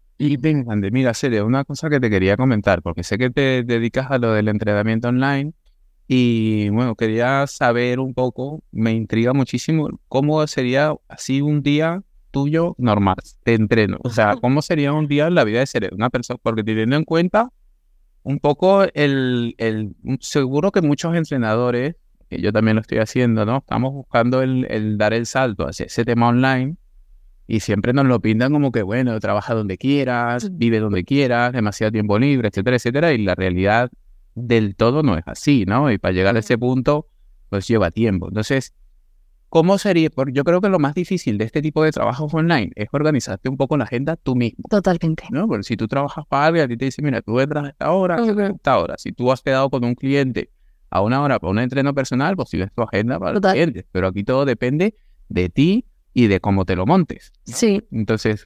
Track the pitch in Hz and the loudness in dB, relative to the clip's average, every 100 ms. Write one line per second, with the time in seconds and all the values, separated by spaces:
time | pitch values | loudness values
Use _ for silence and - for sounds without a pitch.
0 | _ - 147 143 156 151 120 104 98 123 | _ -4 -2 0 0 0 0 -2 0 0
1 | 127 110 139 113 104 131 139 143 156 147 | 0 0 0 0 0 0 -2 -6 -2 0
2 | 120 101 92 101 131 110 101 87 85 85 | 2 2 2 2 2 2 2 0 0 -6
3 | - 104 127 120 135 127 120 117 113 131 | -4 -2 -2 0 0 0 0 0 0 -2
4 | 131 135 117 110 107 104 104 104 107 113 | -2 0 2 2 2 0 0 0 0 0
5 | 120 123 135 139 143 - _ _ _ _ | 0 0 0 -2 -4 -10 _ _ _ _
6 | - 127 123 113 110 107 104 107 123 110 | -2 2 4 2 2 0 0 0 0 -2
7 | 113 110 120 139 139 - 127 120 123 123 | -2 0 0 0 -2 -2 0 2 0 -2
8 | 131 127 127 - 135 156 - - 113 113 | -4 -4 -4 -4 -8 -10 -10 -2 0 0
9 | 107 110 117 135 127 123 - 160 147 - | -2 0 2 2 0 -2 -2 -2 -2 -6
10 | - 131 147 156 151 - 123 131 151 151 | -4 -2 0 0 0 -2 0 2 0 -2
11 | - - - 135 147 147 143 147 160 175 | -10 -12 -4 -2 0 0 0 0 0 -2
12 | - _ _ 139 143 156 170 - 123 104 | -10 _ _ -4 -2 0 -2 -2 0 2
13 | 98 95 - - - 113 107 113 104 98 | 2 0 -6 -8 0 2 4 2 2 0
14 | 127 113 104 104 123 139 - 165 143 151 | -4 2 2 2 2 0 0 0 0 0
15 | 151 143 156 175 110 113 135 - 98 92 | 0 0 2 4 4 2 0 -2 -4 -2
16 | 120 127 120 123 113 110 107 110 110 143 | -2 -2 -6 -6 -2 -2 0 0 2 0
17 | 156 160 180 208 240 _ _ _ _ _ | 0 0 2 0 -2 _ _ _ _ _
18 | _ _ - 139 147 143 185 196 190 - | _ _ -6 -2 0 2 4 4 2 2
19 | 147 139 127 123 120 - 113 110 107 - | 0 2 0 -2 -4 -4 -4 -2 -6 -8
20 | 120 135 - 151 131 139 190 196 156 143 | -8 -6 -4 -2 0 0 0 2 2 0
21 | 165 170 160 139 113 110 123 120 135 170 | 0 -2 -2 -2 0 0 0 0 -2 -6
22 | _ _ - - 92 107 110 110 - 117 | _ _ -14 -6 -2 2 2 2 0 -2
23 | 110 123 123 110 104 131 - 113 127 139 | 0 2 2 2 0 -2 -2 -2 -2 -6
24 | - 120 117 131 131 131 127 110 107 104 | -2 0 2 2 2 0 0 -2 -2 0
25 | 107 113 117 131 131 101 69 - - - | 0 0 -2 -2 -2 -2 -6 -6 -6 -2
26 | 117 117 120 120 131 131 131 170 _ - | 0 2 4 4 2 2 -2 -6 _ -20
27 | - - - - - 110 - 104 117 127 | -20 -20 -20 -20 -4 -4 0 0 0 0
28 | 135 120 110 110 127 147 139 117 95 117 | 2 2 2 0 0 0 0 -2 -2 -2
29 | 127 110 104 101 101 113 104 92 131 143 | -2 -2 -2 -2 -2 -4 -4 -4 0 0
30 | 127 120 120 120 196 180 117 113 107 98 | 0 -2 -2 -4 -6 -2 2 2 0 -2
31 | - 139 135 120 120 123 104 101 110 110 | 0 0 2 2 0 0 -2 -2 -2 0
32 | 104 104 139 135 110 98 98 123 120 131 | 0 2 2 2 0 -2 -2 0 -2 0
33 | 170 127 101 90 92 90 95 113 123 - | 2 2 0 0 0 0 2 2 0 -6
34 | - - - - 120 117 107 95 113 139 | -20 -20 -18 -10 0 2 2 2 2 2
35 | 151 80 - - - 139 92 110 147 101 | 2 0 -4 -4 2 2 2 2 2 0
36 | 92 92 95 117 110 120 123 131 123 147 | 0 2 2 2 0 0 0 0 0 0
37 | - _ - - - 101 92 113 90 95 | -2 _ -20 -20 -8 -6 0 2 2 0
38 | 113 95 85 107 107 135 - _ - _ | 0 0 -4 -6 -2 -2 -4 _ -20 _
39 | _ _ _ _ _ 165 165 196 208 170 | _ _ _ _ _ 2 4 2 2 2
40 | 156 - 139 131 143 180 202 185 139 147 | 2 0 -4 0 2 2 2 2 0 -2
41 | 175 185 - 104 110 156 151 151 156 147 | -4 -4 -2 -2 -2 -2 -2 0 0 0
42 | 113 123 151 160 165 160 98 - 107 143 | -2 -2 -4 0 2 2 -2 -6 -6 -2
43 | 151 147 - 98 131 135 135 151 117 123 | 0 0 -2 -6 -6 -2 -2 -2 -2 -4
44 | 143 165 - 127 120 - - 208 190 170 | -4 -6 -2 0 -2 -4 -2 0 2 0
45 | 165 160 - 127 220 120 98 107 113 139 | 0 -4 -4 -4 -2 -2 -4 -4 -2 -2
46 | 139 - 147 139 151 165 139 117 135 - | -4 -6 -6 0 2 2 0 -2 -6 -4
47 | 147 120 - 117 135 147 143 - - 185 | -4 -4 -2 0 0 -2 -8 -6 -2 0
48 | 185 170 226 208 202 190 - 120 85 - | 0 0 0 0 -2 -2 0 0 0 -6
49 | - - 123 131 - 135 135 135 120 123 | -10 -4 0 0 0 0 0 0 -2 -2
50 | 135 139 135 117 - _ _ _ - 92 | 0 0 0 -2 -8 _ _ _ -6 0
51 | 104 131 147 120 90 101 123 131 139 139 | 0 2 0 0 0 -2 0 0 0 0
52 | 131 127 147 190 131 - 92 - 113 98 | -2 0 0 -2 -4 -4 -4 -4 -4 -2
53 | 113 147 131 - 190 185 170 104 - 92 | -2 -2 -2 0 2 2 2 -2 -6 -2
54 | 95 95 101 131 139 117 123 147 196 - | -2 0 0 0 0 0 0 0 0 -4
55 | _ - - - 90 - 151 214 - _ | _ -20 -8 -2 0 2 4 2 -2 _
56 | _ 131 117 95 - 98 92 90 92 185 | _ 2 4 4 2 0 0 0 2 2
57 | 170 - - _ - - 226 196 - 117 | 2 -4 -18 _ -14 0 2 2 -2 -4
58 | 104 110 113 104 | -2 0 0 -4